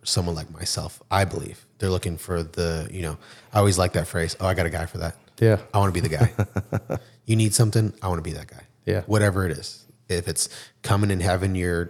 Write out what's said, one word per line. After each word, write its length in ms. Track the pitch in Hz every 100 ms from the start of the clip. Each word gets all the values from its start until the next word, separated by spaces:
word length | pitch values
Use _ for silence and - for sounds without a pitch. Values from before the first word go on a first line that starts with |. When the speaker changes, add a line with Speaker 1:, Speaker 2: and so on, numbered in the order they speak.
Speaker 1:
someone 300 | - - 87
like 160 | 80 78
myself, 520 | 80 90 - 78 - -
I 140 | 95
believe. 420 | 92 95 - - - -
They're 120 | 98
looking 260 | 90 92 78
for 260 | - 87
the, 460 | 80 - 85 82 76
you 100 | 92
know, 160 | 80 78 - - -
I 60 | 107
always 200 | 101 90
like 140 | 90
that 140 | 90 80
phrase, 300 | 87 80 -
"Oh, 60 | 95
I 80 |
got 120 | 87 85
a 40 |
guy 160 | 82 82
for 120 | 87
that." 180 | 82 - _ -
Speaker 2:
Yeah. 180 | 113 101 -
Speaker 1:
I 60 | 104
wanna 140 | 98
be 80 | 85
the 80 | 80
guy. 880 | 78 - - 98 - - 113 - - -
Speaker 2:
<laughs> 180 | _ -
Speaker 1:
You 100 | 110
need 180 | 110
something, 380 | 101 110 113 107 -
I 60 | 95
wanna 120 | 87
be 100 | 78
that 160 | 76 -
guy. 160 | - - _
Speaker 2:
Yeah. 160 | - 98 101
Speaker 1:
Whatever 400 | 104 104 95 92
it 60 | 73
is. 300 | - - - _ -
If 180 | 90 85
it's 200 | 80 - - - _
coming 280 | - 98 104
and 120 | 95
having 320 | 87 90 95
your 320 | 92 90 85